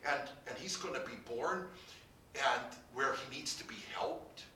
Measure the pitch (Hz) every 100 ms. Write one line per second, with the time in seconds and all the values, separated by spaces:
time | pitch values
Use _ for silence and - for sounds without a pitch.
0 | 147 143 139 - - - 185 - - 135
1 | 127 117 - 120 175 190 185 - - -
2 | - - - - 139 120 - - - 127
3 | 135 - 131 - - - - - - -
4 | - - - - -